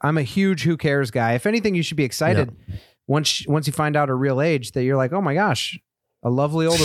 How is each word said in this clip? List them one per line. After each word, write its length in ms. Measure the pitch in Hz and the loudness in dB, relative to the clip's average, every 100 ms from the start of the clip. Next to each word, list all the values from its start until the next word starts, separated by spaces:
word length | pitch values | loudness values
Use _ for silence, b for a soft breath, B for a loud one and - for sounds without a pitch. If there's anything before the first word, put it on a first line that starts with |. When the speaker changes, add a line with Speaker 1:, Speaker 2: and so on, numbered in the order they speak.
Speaker 1:
I'm 160 | 143 156 | 0 0
a 60 | |
huge 400 | 131 196 196 175 | 0 0 0 2
who 120 | 156 160 | 0 0
cares 360 | 156 143 127 | 0 0 0
guy. 200 | 123 117 120 | 0 2 2
If 100 | 208 | 0
anything, 300 | 226 208 180 | 0 0 0
you 60 | |
should 120 | 156 156 | -2 -2
be 60 | |
excited 500 | 131 - 156 175 123 - B | -2 0 2 2 0 -6 B
Speaker 2:
Yep. 120 | B B B - | B B B -2
Speaker 1:
once, 400 | 147 147 - - | 0 0 -2 -2
once 200 | 151 147 | -2 0
you 40 | |
find 220 | - 151 147 | -2 0 0
out 140 | 143 | 0
her 80 | 127 | 0
real 240 | 139 131 | 0 0
age, 320 | 160 147 117 | 0 0 -2
that 100 | 135 | -2
you're 140 | 127 135 | 0 2
like, 160 | 127 | 0
"Oh 80 | 180 | 0
my 120 | 170 | 0
gosh, 460 | 147 208 123 - - _ _ _ _ | 0 0 0 -4 -10 _ _ _ _
a 60 | 120 | -2
lovely 360 | 123 147 160 160 | 0 0 0 2
older 160 | 165 | 2